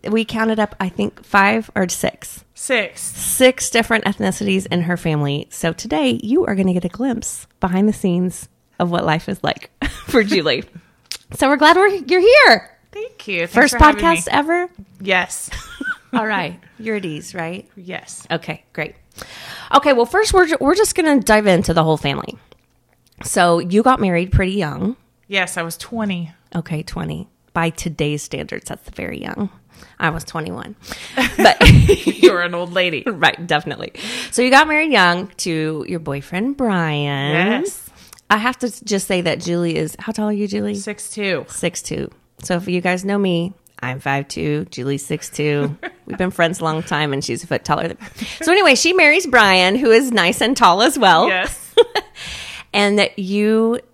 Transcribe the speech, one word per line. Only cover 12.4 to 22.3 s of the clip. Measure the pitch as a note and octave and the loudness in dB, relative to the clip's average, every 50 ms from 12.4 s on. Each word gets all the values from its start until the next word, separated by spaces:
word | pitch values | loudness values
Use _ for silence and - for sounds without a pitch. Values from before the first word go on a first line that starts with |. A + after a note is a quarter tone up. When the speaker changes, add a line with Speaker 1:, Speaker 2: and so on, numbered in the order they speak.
| C5+ A4+ A#3 G#3 - - _ _ _ _ | 8 8 6 4 2 -10 _ _ _ _
Speaker 2:
Thank | - G4+ A4 B4+ _ _ - | -14 -14 -14 -14 _ _ -12
you. | - G3 F3 E3+ | -6 -4 -4 -4
Thanks | F3 - | 0 4
Speaker 1:
First | - D#4+ C#4 - | 4 4 4 4
Speaker 2:
for | A#3+ D4+ | 4 4
having | D4+ D#4 - - | 4 4 4 2
Speaker 1:
podcast | E4 E4 E4 - | 2 2 0 -2
Speaker 2:
me. | - - | -2 -2
Speaker 1:
ever? | C#4+ C#4+ D#4 E4+ F4 F4+ F4+ F4 - G3 _ _ _ | -2 0 0 0 -2 -2 -4 _ -16 -20 _ _ _
Speaker 2:
Yes. | G3 G3 F#3+ F#3 F3+ - - - - - - - - - - - - | -4 0 0 0 0 -2 -8 -12 -12 -12 -12 -14 -14 -14 -14 -10 -8
Speaker 1:
<laughs> | - - - _ _ - | -8 -8 -10 _ _ -4
All | A#3+ A3 | -2 -2
right. | A3 G#3+ G3 F3 C#3+ F3+ - _ - _ | 0 -2 -2 -4 -6 -8 -12 _ -20 _
You're | _ A3 A3 A3 | _ -8 -6 -6
at | G#3 F#3 | -4 -6
ease, | E3+ D#3 D3+ E3+ - - | -8 -10 -10 -12 -12 -10
right? | F3+ E3 E3 F3 G3 G#3 _ _ | -10 -8 -8 -10 -12 -16 _ _
Speaker 2:
Yes. | - F3+ F3 F#3 - - - - - - - | -20 -16 -14 -14 -14 -14 -16 -20 -20 -10 -8
Speaker 1:
Okay, | E3 D#3+ - - D3+ - _ _ _ | -8 -8 -6 -10 -12 -12 _ _ _
great. | - D3+ - - _ _ _ _ - - - - - - - - - - - - | -10 -10 -10 -12 _ _ _ _ -20 -20 -18 -18 -18 -18 -16 -16 -16 -8 2 2
Okay, | C#4 - D4 C#4 | 4 4 4 4
well, | A#3 A#3+ | 4 2
first, | A#3+ - F#4+ G#4+ G#4+ - | 2 2 0 2 4 4
we're | F#4+ F#4 | 4 4
ju-, | D#4 E4 - | 4 2 0
we're | C4 C4+ D#4+ | 2 2 2
just | F#4+ A4 - - | 2 2 0 2
gonna | - E4+ D#4+ C#4+ C#4 | 0 2 4 4 2
dive | G#3 - G#3+ G#3+ G#3 | 4 4 4 4 6
into | G3+ F#3 E3 - - E3 | 4 4 4 2 2 2
the | E3+ D#3+ | 2 2
whole | D#3+ D#3 | 2 0
family. | D3 - C#3+ C#3 C#3+ - - | 0 0 -4 -4 -4 -6 -10